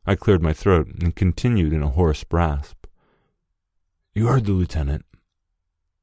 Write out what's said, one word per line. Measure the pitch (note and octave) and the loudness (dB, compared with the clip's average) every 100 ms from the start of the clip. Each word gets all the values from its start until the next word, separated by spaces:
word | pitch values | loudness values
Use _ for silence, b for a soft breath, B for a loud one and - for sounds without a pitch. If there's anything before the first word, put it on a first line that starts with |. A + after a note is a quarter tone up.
| - | -4
I | G2 | 0
cleared | - F#2 | 2 2
my | D#2+ | 2
throat | D2+ G2+ F2+ D2 - | 0 2 2 0 -4
and | E2+ - | -4 0
continued | F#2 - B2 A2+ D#2 | -2 0 0 0 0
in | D#2 | 0
a | D2 | 0
hoarse | D#2 E2+ D2+ - | 0 0 0 -2
rasp. | E2+ E2 C#2+ - - - _ _ _ _ _ _ _ _ _ _ _ _ | -2 0 -2 -8 -14 -20 _ _ _ _ _ _ _ _ _ _ _ _
"You | G#2 A#2 | -2 2
heard | C3 | 2
the | G2+ | 2
lieutenant." | F#2+ F2 D#2+ C#2 D2 - _ _ _ _ _ _ _ _ _ | 0 0 -2 -4 -4 -8 _ _ _ _ _ _ _ _ _